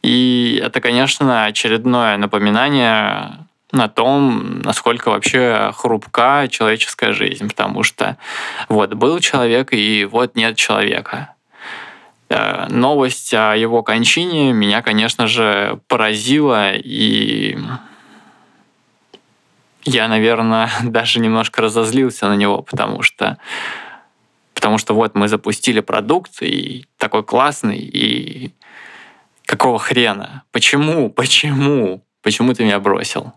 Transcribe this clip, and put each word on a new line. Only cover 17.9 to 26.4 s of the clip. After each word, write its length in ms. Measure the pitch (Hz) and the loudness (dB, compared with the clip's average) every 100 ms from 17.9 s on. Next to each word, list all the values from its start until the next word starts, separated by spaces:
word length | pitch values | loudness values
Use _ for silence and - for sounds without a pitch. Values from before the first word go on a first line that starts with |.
| - - - - _ _ _ _ _ _ _ _ - _ _ _ _ _ _ | -20 -20 -20 -20 _ _ _ _ _ _ _ _ -20 _ _ _ _ _ _
я, 240 | - 110 113 | -2 0 2
наверное, 640 | 110 110 113 113 113 113 - | 2 2 2 2 0 0 -2
<laughs> 60 | |
даже 360 | 120 113 113 123 | -2 -2 0 0
немножко 420 | 113 113 113 - | 2 0 -2 -2
разозлился 680 | 110 113 110 127 131 110 101 | 0 0 0 2 0 0 0
на 80 | 101 | 2
него, 260 | 101 101 | 2 0
потому 380 | - - 107 - | -4 -6 -4 -2
что, 340 | - - 101 - - - - - - - _ _ _ _ _ | -4 -2 -4 -4 -12 -10 -10 -12 -16 -20 _ _ _ _ _
потому 240 | - 107 107 | -4 -2 -2
что 160 | - | 0
вот 220 | 110 110 101 | 0 2 0
мы 120 | 104 | 0
запустили 520 | 104 104 104 - 110 | 0 -2 -2 0 0
продукт, 600 | - 107 104 170 180 - | 0 -4 0 -2 -2 -8